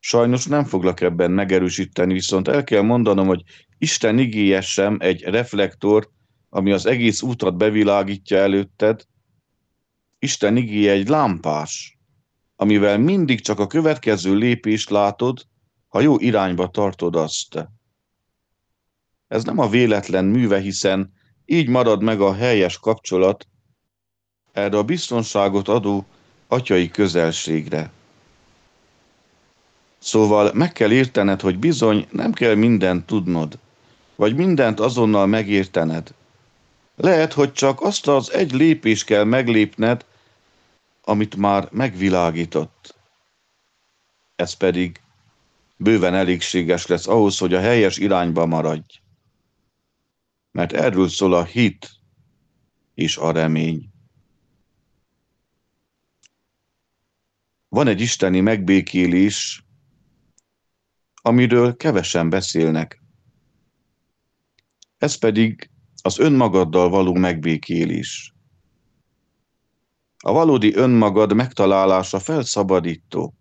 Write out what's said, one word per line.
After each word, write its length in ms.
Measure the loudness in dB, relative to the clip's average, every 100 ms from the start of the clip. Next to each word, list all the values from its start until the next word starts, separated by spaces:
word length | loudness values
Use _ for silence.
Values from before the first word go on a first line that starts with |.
| 0
Sajnos 400 | 0 2 0 0
nem 180 | -2
foglak 380 | -2 -2 -2 0
ebben 300 | -2 0 0
megerősíteni, 800 | 0 0 0 0 -4 -8 -2 -2
viszont 340 | -2 -2 -4 0
el 160 | -2
kell 180 | 0 0
mondanom, 460 | 2 2 2 2 2
hogy 160 | 0 -4 -20 _ _
Isten 420 | -6 -2 0 0
igéje 420 | 0 0 2 2
sem 360 | 0 -2 0 0
egy 220 | -2 -2
reflektor, 880 | -2 -4 -2 -2 -4 -2 2 2 0 _ _ _ _
ami 220 | -4 0
az 140 | 0 0
egész 360 | 0 0 -2
útat 360 | -6 -4 -4 0
bevilágítja 800 | 0 2 2 2 -2 -8 -2 0
előtted. 680 | 2 0 -2 _ -2 -2 -8 _ _ _ _ _ _ _ _ _ _ _
Isten 380 | -8 -2 0 0
igéje 340 | -2 0 2
egy 160 | 2 2
lámpás, 920 | 0 0 -2 -4 -6 -6 -12 -16 _ _ _ _ _ _ _
amivel 420 | 0 2 2 2
mindig 440 | 2 0 0 -2
csak 180 | -4 -4
a 80 | -2
következő 680 | 0 0 -2 -2 -2 0 0
lépést 540 | 0 -2 -2 -4 -2
látod, 580 | 0 0 -2 -4 -4 -14 _ _ _ _
ha 120 | 0
jó 200 | 2 2
irányba 500 | 2 0 0 -2 -4
tartod 460 | -2 -4 -2 -4 -2
azt. 520 | -4 -6 -10 -12 -14 _ _ _ _ _ _ _ _ _ _ _ _ _ _ _ _
Ez 160 | -6
nem 160 | -4 -2
a 100 | 0
véletlen 560 | 2 2 2 0 -2 0
műve, 340 | 2 2 0
hiszen 540 | -2 -4 -2 -2 -4 _ _ _ _
így 240 | 0 2
marad 340 | 2 2 2
meg 180 | 0 2
a 120 | 0
helyes 460 | 0 0 2 0 -2
kapcsolat 680 | -4 -4 -2 0 0 0 -10 _ _ _ _ _ _ _ _ _ _
erre 260 | -6 -2 0
a 60 |
biztonságot 840 | -2 -4 -4 -4 -2 0 0 0 0
adó 380 | -2 0 -4 -6 _ _ _ _
atyai 420 | -4 0 0 0
közelségre. 1040 | 0 0 2 0 -2 -4 -6 -4 -8 -8 _ _ _ _ _ _ _ _ _ _ _ _ _ _ _ _ _ _ _ _ _
Szóval 500 | -4 0 2 4 2
meg 180 | 2 -2
kell 200 | 0 2
értened, 500 | 2 0 0 0 0
hogy 180 | -2 -2
bizony 480 | -2 0 0 0 -2
nem 220 | -6 -6
kell 220 | -2 0 2
mindent 500 | 2 2 0 -2 -2
tudnod, 540 | -4 -2 -4 -4 -10 _ _ _ _ _ -2
vagy 200 | -2 0
mindent 440 | 0 2 0 0
azonnal 480 | -2 0 2 2 2
megértened. 840 | 0 0 -2 0 -2 -2 -4 -10 _ _ _ _ _ _ _ _ -4
Lehet, 380 | 0 2 0
hogy 200 | 0 -2
csak 280 | 0 -2 0
azt 260 | -4 -4 0
az 240 | 0 0
egy 200 | -4 -2
lépést 540 | 2 2 2 0 -2 0
kell 180 | 0
meglépned, 840 | 2 0 2 0 0 0 -2 -2 -6 _ _ _ _ _ _ _ _ _
amit 340 | -4 -4 -4 -4
már 340 | -2 -2 -4
megvilágított. 1200 | -6 -6 -2 0 0 0 -2 -6 -6 -6 _ -20 _ _ _ _ _ _ _ _ _ _ _ _ _ _ -8
Ez 180 | -8
pedig 480 | -2 -2 0 -4 -8 _ _ _ _ _ _ _ _
bőven 360 | 2 2 2
elégséges 720 | 0 -2 -2 -4 -4 -2 -2 -2
lesz 220 | -4 0
ahhoz, 300 | 2 2 0
hogy 160 | -2
a 60 | 0
helyes 380 | 2 2 2 0
irányba 480 | 0 0 0 -2 -2
maradj. 560 | -2 -4 -6 -10 _ _ _ _ _ _ _ _ _ _ _ _ _ _ _ _
Mert 220 | -8 -4
erről 360 | 0 0 2 0
szól 240 | 0 2
a 100 | 2
hit 460 | 0 0 0 -2 -20 _ _ _ _ _ _ _ _ _ _
és 240 | -6 -6 -4
a 140 | -4
remény. 580 | -2 -2 -2 -2 -6 -12 _ _ _ _ _ _ _ _ _ _ _ _ _ _ _ _ _ _ _ _ _ _ _ _ _ _ _ _ _ _ _ _ _ _ _ _ _ _
Van 200 | 0 0
egy 140 | 0
isteni 380 | -2 -2 0 2
megbékélés, 1200 | 2 0 2 2 2 -2 0 2 2 0 -10 -12 _ _ _ _ _ _ _ _ _ _ _ _ _ _ _ _ 2
amiről 500 | 2 4 4 2 0
kevesen 540 | 0 0 0 -2 0
beszélnek. 720 | -2 -2 0 0 0 -4 -12 _ _ _ _ _ _ _ _ _ _ _ _ _ _ _ _ _ _ _ _
Ez 180 | -4 0
pedig 540 | 0 2 0 -2 -18 _ _ -6
az 180 | -6 0
önmagaddal 720 | 2 4 4 2 2 2 2
való 240 | 2 2
megbékélés. 1200 | 2 0 0 -2 -4 -4 -4 -2 -4 -8 -14 -18 _ _ _ _ _ _ _ _ _ _ _ _ _ _ _ _ _ _ _
A 140 | -2
valódi 420 | 2 4 4 2 2
önmagad 580 | 4 4 4 4 2
megtalálása 840 | 2 0 0 2 4 4 2 0 -6
felszabadító. 1120 | -4 -4 -4 -4 0 0 0 -10 _ -8 -8 _